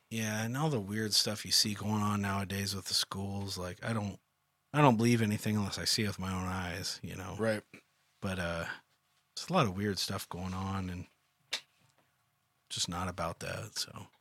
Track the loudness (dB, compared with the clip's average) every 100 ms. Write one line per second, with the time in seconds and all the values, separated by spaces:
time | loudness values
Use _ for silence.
0 | -8 -4 -2 0 -2 0 0 0 -2 -2
1 | 2 2 2 0 2 2 4 0 0 2
2 | 2 2 0 0 -2 -2 -2 -4 -2 0
3 | 0 -2 -4 -4 -4 -4 -6 -4 -2 -2
4 | -2 -6 _ _ _ _ _ 8 8 8
5 | 6 6 4 2 2 0 0 -2 0 0
6 | 0 -2 -4 -2 -2 -4 -4 -4 -6 -8
7 | -10 -10 -8 -2 0 0 -4 -18 _ _
8 | _ _ -4 -2 -2 -2 -4 -8 -14 _
9 | _ _ _ -10 0 4 4 2 0 0
10 | -2 -4 -6 -6 -4 -4 -2 -2 -4 -6
11 | -10 _ _ _ _ -10 -10 _ _ _
12 | _ _ _ _ _ _ -10 -4 -4 -2
13 | -4 -4 -4 -4 -8 -8 -8 -6 -8 -8
14 | -16 _